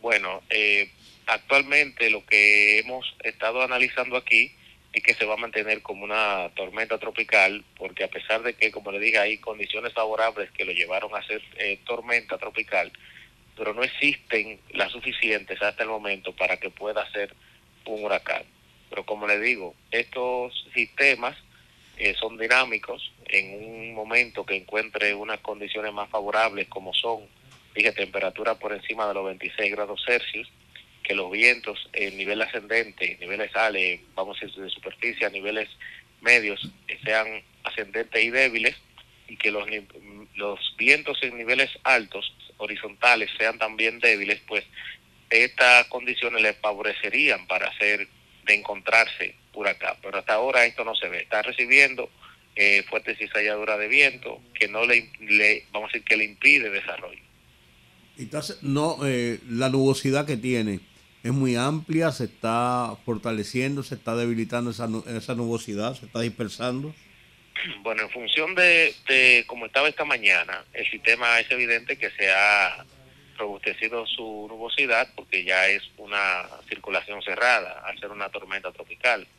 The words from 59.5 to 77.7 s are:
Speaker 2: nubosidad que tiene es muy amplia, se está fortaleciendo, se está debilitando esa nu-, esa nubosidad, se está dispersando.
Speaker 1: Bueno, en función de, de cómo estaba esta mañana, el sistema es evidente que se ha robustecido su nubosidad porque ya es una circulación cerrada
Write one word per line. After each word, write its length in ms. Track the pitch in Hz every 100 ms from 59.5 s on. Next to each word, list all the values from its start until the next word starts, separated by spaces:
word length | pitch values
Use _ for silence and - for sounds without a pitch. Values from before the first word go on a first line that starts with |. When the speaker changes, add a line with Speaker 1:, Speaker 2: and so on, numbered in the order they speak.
| 117 131
Speaker 2:
nubosidad 580 | 135 135 135 139 135 147
que 100 | 131
tiene 440 | 123 123 107 95 - - _ _
es 100 | 117
muy 240 | 135 131 120
amplia, 540 | 131 156 156 160 165
se 140 | 139
está 720 | 117 - 113 117 120 123 120 107
fortaleciendo, 800 | - 110 117 113 101 127 131 143
se 140 | 131 120
está 200 | - 117
debilitando 540 | 120 117 110 120 120
esa 160 | 113 117
nu-, 180 | 110 -
esa 280 | 113 -
nubosidad, 600 | 120 117 117 113 101 110
se 120 | 131 113
está 140 | 117
dispersando. 760 | 117 101 107 - 123 127 147 156 - - - - - - 180 101
Speaker 1:
Bueno, 220 | 104 110
en 60 | 107
función 440 | 123 117 156 156
de, 400 | 180 180 170 156 - -
de 360 | 131 127 123 113
cómo 200 | 120 113
estaba 220 | 135 147
esta 160 | -
mañana, 600 | 147 135 104 90 87 92 -
el 160 | - 101
sistema 500 | 110 113 117 120 117
es 100 | 117
evidente 480 | 127 120 117 120 139
que 120 | 101
se 200 | - 98
ha 540 | 95 101 104 95 - - - - - - -
robustecido 680 | 107 98 - 104 113 117 113
su 400 | - 113 107 107
nubosidad 600 | 110 117 117 135 113 123
porque 300 | - 92 95
ya 240 | 90 95 95
es 140 | 98 - -
una 460 | 107 104 98 92 90 - -
circulación 540 | - - 98 - 101
cerrada 600 | 95 95 120 120 90